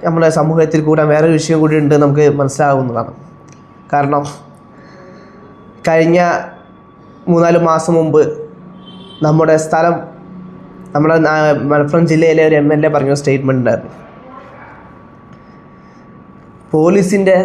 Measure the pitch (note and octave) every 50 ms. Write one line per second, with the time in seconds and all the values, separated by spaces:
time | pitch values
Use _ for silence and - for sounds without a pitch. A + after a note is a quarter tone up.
0 | - F3 E3 E3 E3 D#3+ D#3 E3 D3+ D#3 D#3+ E3 D#3 D#3 - D#3 D3+ D3+ D#3 D#3
1 | D3+ D3+ D3 D3+ D#3 E3 D#3+ D3+ D#3+ - E3 D#3 D#3 D3+ D#3 D#3 D3 C#3+ D3+ C#3+
2 | D3 C#3+ C#3+ D3 D3+ C#3+ C#3+ C#3+ C#3 C3 - - D3+ C#3+ C#3 C3+ C3 B2 A#2 A#2
3 | A2+ - - - - - - - - - - - - - - - - - - C#3+
4 | C#3+ C#3 D3 C#3+ D3 C#3+ - - - - - - - - - - - - - -
5 | - - - - - - - - - - - - - - - - - E3+ D#3+ E3
6 | D#3+ E3 E3 F3 F3 F3 D3+ - - - - - - - - - - - - -
7 | - - - - - - E3+ E3+ E3+ E3+ F3 E3+ E3+ E3+ D#3+ D#3+ - - E3+ D#3+
8 | D#3 D3+ D3 D#3 D3 - - - - - - - - - - - - - - -
9 | - - - - D#3 D3+ D#3 D#3 D#3+ D#3+ D#3 D#3 - - - D#3+ E3 F3 F3 -
10 | - - - - - - - - - - - - - - - - - - - D3
11 | D3+ D#3+ D#3+ D#3+ D#3 D3+ D#3 D#3 D3+ D3+ D3 C#3 A2+ C#3+ D3 D3 D3 D3 E3 E3+
12 | E3 D3+ D#3+ D#3 E3 E3 D#3+ D#3+ D#3 D#3 D#3+ D3+ D3 D3 D#3 D3+ D#3 D#3 D3+ C#3+
13 | C3+ C#3 C#3+ C#3+ - C#3+ C3+ C3+ C#3 C3 C3 B2+ A#2+ A#2 - - - - - -
14 | - - - - - - - - - - - - - - - - - - - -
15 | - - - - - - - - - - - - - - - - - - - -
16 | - - - - - - - - - - - - - - - D#3 D#3 F3 G3 G3+
17 | F3+ F#3 G#3 G3 G3 F#3+ F#3 F3+ F#3